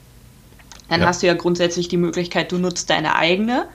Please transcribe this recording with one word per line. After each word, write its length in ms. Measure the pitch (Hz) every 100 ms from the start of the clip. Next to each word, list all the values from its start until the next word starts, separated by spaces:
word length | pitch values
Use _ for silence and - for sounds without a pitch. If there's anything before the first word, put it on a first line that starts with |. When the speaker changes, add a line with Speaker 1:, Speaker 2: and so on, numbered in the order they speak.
| - - - - - - - - -
Speaker 1:
Dann 120 | 165
Speaker 2:
Ja. 60 | 170
Speaker 1:
hast 160 | 175
du 40 | 180
ja 80 |
grundsätzlich 540 | 170 175 175 175 175 175
die 80 | 175
Möglichkeit, 560 | 170 180 175 175 165
du 60 | 180
nutzt 320 | 180 175 -
deine 260 | 160 156 -
eigene, 500 | 165 190 220 254 -